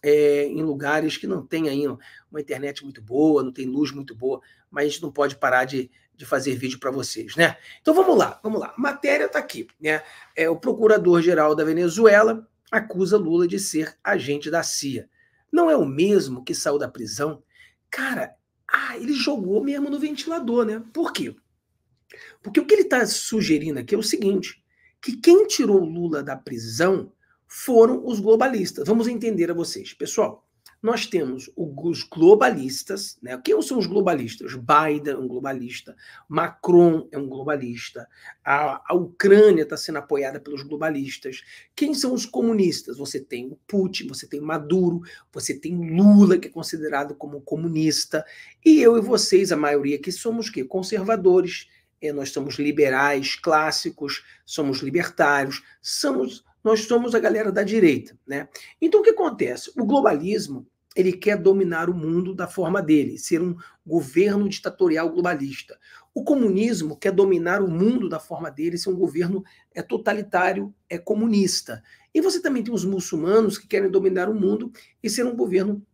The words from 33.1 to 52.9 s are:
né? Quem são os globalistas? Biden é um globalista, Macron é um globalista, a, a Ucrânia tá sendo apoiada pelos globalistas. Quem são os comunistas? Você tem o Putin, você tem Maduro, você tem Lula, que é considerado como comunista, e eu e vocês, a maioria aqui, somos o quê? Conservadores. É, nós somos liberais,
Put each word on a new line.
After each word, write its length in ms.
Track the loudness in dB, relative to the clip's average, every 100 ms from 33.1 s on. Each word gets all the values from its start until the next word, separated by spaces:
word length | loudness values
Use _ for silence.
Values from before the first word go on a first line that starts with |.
| -14
né? 180 | -14 -8
Quem 160 | -2 0
são 160 | 0 -2
os 80 | 0
globalistas? 720 | 0 0 0 -4 -12 -14 -12
Biden 580 | 2 2 2 -2 -4
é 40 | -6
um 100 | -6
globalista, 680 | -8 -8 -8 -10 -14 -18 -20 -20 -20 _
Macron 800 | -4 -4 -4 6 8 8 4 -4
é 60 | -10
um 100 | -8
globalista, 800 | -8 -6 -4 -6 -12 -14 -16 -20 _ -20 -12
a, 380 | -2 0 0 -4 -2
a 20 | -2
Ucrânia 720 | -2 0 6 10 10 6 0
tá 120 | -6
sendo 220 | -8 -8
apoiada 400 | -4 -4 -4 -10
pelos 240 | -12 -12
globalistas. 800 | -10 -6 -4 -4 -8 -10 -14 -14 -20 -20 _ -4
Quem 180 | -2
são 200 | 0 -2
os 120 | -4 -4
comunistas? 720 | -2 0 2 2 0 -10 -12
Você 220 | -10 -10
tem 260 | -10 -12 -12
o 120 | -16 -4
Putin, 400 | -2 -2 -6 -12
você 200 | -14 -12
tem 140 | -10
Maduro, 600 | -6 -6 0 2 2 -2 -10 -20 _
você 260 | -12 -10 -8
tem 380 | -8 -6 -2 6
Lula, 420 | 8 10 8 6
que 100 | 0
é 40 |
considerado 640 | -12 -10 -8 -4 -4 -4 -10
como 260 | -14 -14
comunista, 840 | -8 -6 -4 0 0 0 -4 -6 -8 -20 -20 _ 6
e 160 | 8
eu 160 | 8 6
e 40 |
vocês, 500 | 2 0 4 2 4
a 40 | 0
maioria 400 | 0 0 0 -4
aqui, 160 | -6
somos 380 | -8 -6 -6 -6
o 20 |
quê? 120 | -8
Conservadores. 1040 | -6 -6 -4 -4 -2 2 4 4 2 -8 -16 _ _ _
É, 100 | -8
nós 200 | -6 -6
somos 240 | -6 -8 -4
liberais, 800 | -2 2 2